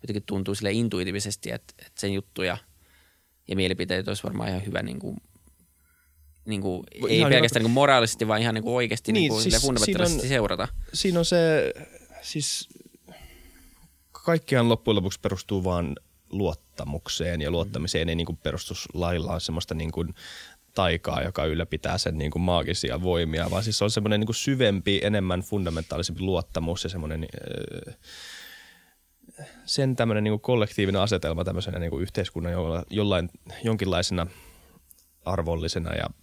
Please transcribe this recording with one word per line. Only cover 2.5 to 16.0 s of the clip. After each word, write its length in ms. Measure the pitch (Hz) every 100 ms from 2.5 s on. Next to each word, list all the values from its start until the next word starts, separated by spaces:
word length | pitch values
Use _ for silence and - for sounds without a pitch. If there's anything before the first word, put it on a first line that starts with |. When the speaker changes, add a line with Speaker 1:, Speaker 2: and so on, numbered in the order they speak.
| 87 - _ _ _ _ _ _ _ -
Speaker 1:
ja 80 | 95
mielipiteitä 560 | 92 92 92 92 98
olisi 120 | 98
varmaan 260 | - 95 110
ihan 160 | 92 98
hyvä, 180 | -
niinku, 320 | 101 64 - - - _ _ _ _ _ _ _ _ _ - _ -
niinku, 380 | 104 98 90 - -
Speaker 2:
Vo-, 60 | 127
Speaker 1:
ei 100 | 113
Speaker 2:
ihan 120 | 139
Speaker 1:
pelkästään, 300 | 127 120 -
Speaker 2:
hyvä. 60 | 113
Speaker 1:
niinku, 60 | 123
moraalisesti, 480 | 143 135 113 - 110
vaan 140 | 107
ihan, 120 | 117 110
niinku, 200 | 110 123
oikeasti, 360 | 117 - -
Speaker 2:
Niin, 100 | 214
Speaker 1:
niinku, 200 | 160 110
Speaker 2:
siis 120 | 185 -
Speaker 1:
sille 100 | 139
fundamentaalisesti 560 | 123 107 180 175 160
Speaker 2:
siinä 40 | 127
on, 40 |
Speaker 1:
seurata. 380 | 135 104 90 98 - -
Speaker 2:
siinä 260 | - 196 175
on 60 | 165
se, 480 | 175 165 156 78 - 151 - - -
siis 480 | - 156 143 - - - - - - - - - - - - - - _ _
kaikkiaan 580 | - - 165 - 131 117
loppujen 260 | 113 - 104
lopuksi 240 | 92 -
perustuu 440 | 101 95 - 101
vaan 320 | 92 87 85 71